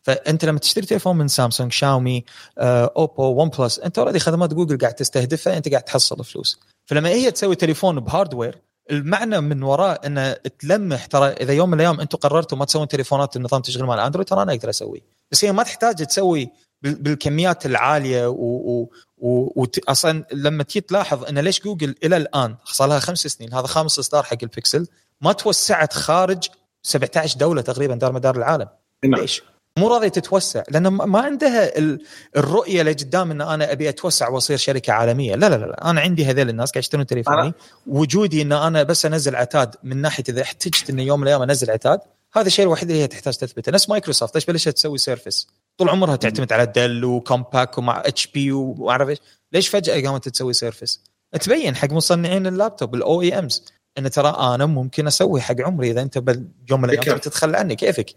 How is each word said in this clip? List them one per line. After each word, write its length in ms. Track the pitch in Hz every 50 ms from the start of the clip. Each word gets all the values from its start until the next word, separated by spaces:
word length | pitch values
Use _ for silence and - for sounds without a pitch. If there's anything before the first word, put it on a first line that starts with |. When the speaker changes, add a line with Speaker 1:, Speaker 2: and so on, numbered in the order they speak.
| _
Speaker 1:
فأنت 400 | 131 131 135 - 151 156 160 -
لما 140 | 160 151 143
تشتري 280 | - - - 220 190
تليفون 300 | - 220 196 - 185 180
من 120 | 160 151 139
سامسونج، 440 | - - 127 117 - - 127 120
شاومي، 520 | - - 143 139 139 131 127 127 127 123 120 - - - - - _ -
آه، 340 | - 123 123 120 120 120 -
أوبو، 460 | - 160 151 _ - 135 135 123 131
ون 60 | 160 160
بلس، 300 | - - 131 117 - -
أنت 220 | - 175 - 233
already 160 | 247 - 208
خدمات 380 | 170 - 165 165 165 180 160 156
جوجل 240 | 165 180 147 147 127
قاعد 160 | 127 117 113
تستهدفها، 640 | - 139 - - 139 123 127 160 151 - 180 185
أنت 120 | 160 139 151
قاعد 140 | 139 123
تحصل 420 | - - - 131 - - - - -
فلوس. 360 | - - - - - - _ _ _ _ _ _
فلما 220 | - 143 151 156 170
هي 220 | 196 240 262 247
تسوي 260 | 254 - 208 196 180
تليفون 440 | 165 180 160 156 - - 185 165 139
بهاردوير، 580 | 113 107 139 175 196 160 131 120 117 123 - - _ _ _ _ _ -
المعنى 500 | 147 147 143 156 202 196 233 226 214 175
من 220 | 147 147 151 135
وراء 440 | 135 135 139 151 190 190 165 - -
إنه 260 | 143 143 143 135 135
تلمح، 760 | 117 - _ 131 _ _ - 143 185 214 202 180 143 120 -
ترى 200 | - - 139 139
إذا 260 | 139 - - 127 131
يوم 180 | 143 147 175 185
من 100 | 170 151
الأيام 200 | 160 175 160 139
أنتوا 180 | 151 143 - -
قررتوا 400 | - 143 143 165 156 - 143 135
ما 60 | 139
تسوون 240 | - - 156 151 -
تليفونات 480 | - 135 131 - 139 139 143 135 -
النظام 240 | 127 123 117 135 135
تشغيل 260 | 127 127 123 123 131
مال 140 | 127 120 107
أندرويد، 280 | 110 131 147 180 190 -
ترى 140 | 190 196
أنا 100 | 202 185
أقدر 180 | 139 113 - 117
أسوي. 320 | - - - 107 - - _ _ _ _ _ _
بس 140 | 143 - 208
هي 80 | 202
ما 100 | 190 208
تحتاج 320 | 240 233 - - 226 233 220
تسوي 540 | 160 156 - - 196 196 180 170 151 127 123 _ _ _ _ _ _
بال-، 120 | - 139 147
بالكميات 720 | - 139 143 151 143 - 147 143 156 175 185 170 - -
العالية 600 | 135 123 110 117 135 156 151 135 131 127 123 120
و، 80 | 120 123
و، 560 | - 120 120 120 127 - - 120 120 117 - _ - _ _ _ _
و، 440 | 127 123 123 123 131 - - 131
وت-، 260 | 127 120 - 127 - -
أصلا 360 | 139 - - 160 160 156 147 _
لما 300 | - 143 139 147 156 151
تيجي 180 | 143 - - 208
تلاحظ 440 | 185 - 185 202 190 - 147 123 123
إنه 160 | - 143 143
ليش 220 | 147 190 185 -
جوجل 320 | - 208 208 160 151 139 135 _ 165
إلى 120 | 160 185
الآن 400 | 170 147 - - 143 127 113 110 - _
صار 240 | - - - 135 139
لها 100 | 147 139
خمس 200 | - - 180 160
سنين، 360 | - 147 - _ 117 113 123
هذا 120 | 127 127
خامس 320 | 131 - 160 160 156 - 143
إصدار 240 | 131 - - 147
حق 160 | 139 - 120 113
البيكسل، 440 | 120 113 - 120 - - - 151 175 - _ _ _ _ _ _
ما 120 | 139 170
توسعت 600 | 208 202 - 220 175 - - - 202 170 156 147
خارج 560 | - - - - 156 180 185 185 190 175 - - _ _ _ _ _ _
سبعتاش 540 | - - - 143 131 - - 165 156 151 -
دولة 260 | 127 143 165 170 139
تقريبا 320 | 117 - 120 123 143 135 123
دار 180 | 117 131 127
مدار 240 | 127 127 120 131 127
العالم. 320 | 123 117 139 160 147 110 - _ _ _ _ _ _ -
Speaker 2:
نعم. 160 | 135 131 113
Speaker 1:
ليش؟ 220 | - - - - _ _ _ _ _ _ _ 160
مو 100 | 190 226
راضية 200 | 240 233 220 196
تتوسع، 540 | - 185 - - 190 190 - - - 117 - -
لأن 180 | 139 156 175 190
ما، 160 | 190 196 -
ما 160 | 202 190 214
عندها 580 | 262 294 285 254 311 269 240 226 196 - - 151
ال-، 200 | 156 156 139 143 - - - - - _ -
الرؤية 460 | 143 135 139 165 226 - 175 196 175
لقدام 480 | 160 156 156 139 147 131 147 185 185 165
إن 100 | 156 147
أنا 320 | 147 165 156 151 151 -
أبي 160 | 143 139 151 147
أتوسع 400 | 135 - - 180 - - 135 117
وأصير 280 | 131 131 - - 147
شركة 360 | 131 - - 135 131 - -
عالمية. 420 | 110 110 117 117 117 135 139 113 95
لا، 140 | 123 190 214
لا، 60 | 151
لا، 120 | 107 110
لا. 240 | - - - - 165
أنا 100 | 170 156
عندي 240 | 147 185 175 156 147
هذيل 240 | 135 127 139 135 120
الناس 220 | 113 113 120 -
قاعد 120 | - 135
يشترون 240 | 127 - - 143 139
تليفوني. 340 | - 127 123 113 143 147 156
Speaker 2:
أنا 120 | 160 151 170 _ - - _ _ _
Speaker 1:
وجودي 560 | - 139 139 156 135 131 202 214 190 151 151
إن 100 | 147 143
أنا 300 | 147 147 151 165 165 156
بس 240 | 143 147 170 - -
أنزل 300 | 156 156 160 139 143 127
عتاد 380 | 120 123 - - 147 127 107 - -
من 140 | - 131 131
ناحية 280 | 135 143 156 - - 123 -
إذا 140 | 120 123
احتجت 480 | 131 - - _ - 175 160 - - -
إن 80 | 135 131
يوم 220 | 131 135 143 147
من 60 | 139
الأيام 160 | 139 147 139
أنزل 280 | 127 135 143 123 131 110
عتاد، 300 | 110 113 - 127 160 202 - _ _ _ _ _ -
هذا 120 | 220 214
الشيء 180 | 185 160 208 202
الوحيد 260 | 180 160 - 175 170
اللي 120 | 165 156
هي 40 | 147
تحتاج 300 | 127 - - - 139 117
تثبته. 360 | - 135 123 - 120 113 -
نفس 160 | 151 196 - -
مايكروسوفت، 460 | 214 208 - 156 135 - 117 110 -
ليش 120 | 160 -
بلشت 220 | - 170 160 - 160
تسوي 300 | 143 - - 156 143 131
سيرفس؟ 500 | - 135 123 113 - 101 - - - _ _ _ _ _ _ -
طول 100 | 185 -
عمرها 280 | 170 190 190 165 139
تعتمد 360 | 120 - 113 107 123 131 113
على 140 | 113 113 123
ديل 380 | 113 104 123 123 120 120 117 123
وكومباك 760 | 123 123 123 120 - 127 123 123 - - 127 127 127 - -
ومع 240 | 120 123 117 - -
اتش 200 | 139 - - -
بي 260 | - - 147 139 139
وما 380 | 135 139 131 131 120 - - 104
أعرف 180 | 123 131 143 135
إيش. 100 | 147 - _ _ _ _ _ _
ليش 160 | 156 180 185 -
فجأة 380 | - 202 165 - - 156 131
قامت 220 | 139 139 131 - 135
تسوي 240 | 120 - 131 127
سيرفس؟ 480 | 117 - 120 117 110 - 120 117 - _ _ _ _ _ _ _ - 156
تبين 360 | - 190 247 330 294 - 131
حق 140 | - - 139
مصنعين 560 | 147 165 - - 180 170 170 170 185 196 190
اللابتوب، 480 | 185 180 185 208 226 214 - 127 110 117
ال 80 | 123
أو 200 | - - 160 175
إي 160 | 180 175 - 202
إمز، 260 | 175 123 - - _ - _ _ _ _ _ 139
إن 120 | 135 135
ترى 180 | - 147 139 147
أنا 380 | 151 - 131 127 123 123 143
ممكن 400 | 156 156 135 127 127 - - 151
أسوي 340 | 151 - - 185 196 175 131
حق 200 | 120 - 123 120
عمري 300 | 127 175 185 156 127 120
إذا 120 | 117 120
أنت 160 | 131 139 - 135
بال-، 300 | 123 131 123 127 127 - _ _ - -
يوم 100 | 135 131
من 40 | 127
الأيام 160 | 123 139 143
Speaker 2:
بكيف. 120 | 139 147
Speaker 1:
تبي 80 | 147 143
تتخلى 360 | - 147 - - 160 156 160
عني. 200 | - 196 175 113
كيفك؟ 380 | - - - 175 - - - -